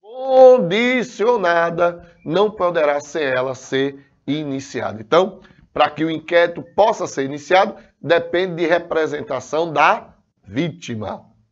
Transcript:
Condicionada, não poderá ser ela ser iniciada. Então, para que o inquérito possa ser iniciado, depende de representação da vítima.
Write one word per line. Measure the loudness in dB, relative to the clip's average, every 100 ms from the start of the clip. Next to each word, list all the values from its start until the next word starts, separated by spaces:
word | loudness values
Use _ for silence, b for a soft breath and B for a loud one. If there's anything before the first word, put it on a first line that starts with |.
Condicionada, | -18 -10 2 8 10 8 2 0 0 0 -4 -2 0 0 0 0 0 0 -2 -2 -18 _
não | -4 0 0
poderá | 0 -2 0 0 -2
ser | -4 -6 -2 -2
ela | -4
ser | -8 -6 -2 -2 -6 B B -8
iniciada. | -6 -6 -8 -10 -8 -8 -10
Então, | 0 2 2 -4 b b b
para | -2 -2
que | 0
o | -6
inquérito | -6 0 2 2 -2 -10 0
possa | 0 0 -6
ser | -6
iniciado, | -6 -8 0 2 2 -4 B B
depende | 0 0 0 -4 -4 -4
de | 0
representação | 0 -2 -4 -4 -6 -8 -8 -6 -6 -4
da | 2 2 2 -4 _ _ _
vítima. | -10 -6 -6 -8 -12 -10 -8 -10 _ _ _